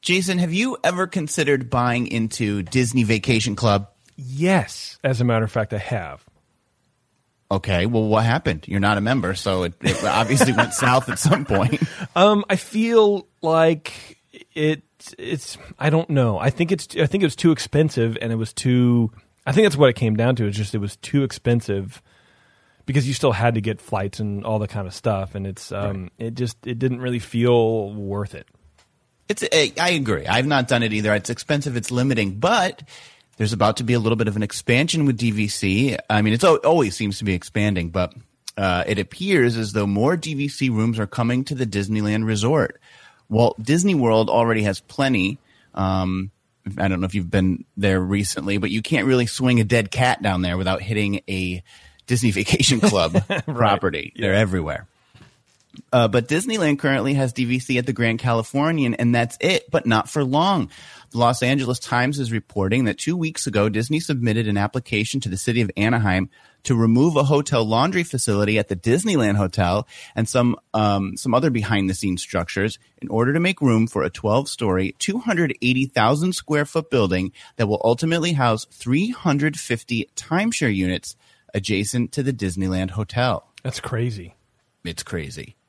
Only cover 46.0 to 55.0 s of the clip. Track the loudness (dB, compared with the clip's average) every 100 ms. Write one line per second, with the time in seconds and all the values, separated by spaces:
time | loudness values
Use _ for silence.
46 | 0 -2 -6 _ _ _ -14 -2 0 0
47 | -2 -4 -2 2 2 0 -6 -2 2 2
48 | 2 0 0 -4 -2 -2 -2 -4 -2 0
49 | 2 2 0 0 2 2 4 2 0 0
50 | 0 2 -2 0 -2 -2 -2 -4 -2 -2
51 | -2 -4 -6 -6 -4 -6 -12 -20 -20 _
52 | -2 2 2 0 0 2 2 4 4 4
53 | 2 2 -2 -6 -4 0 2 2 0 -4
54 | -10 -4 0 2 2 0 -4 -8 -10 _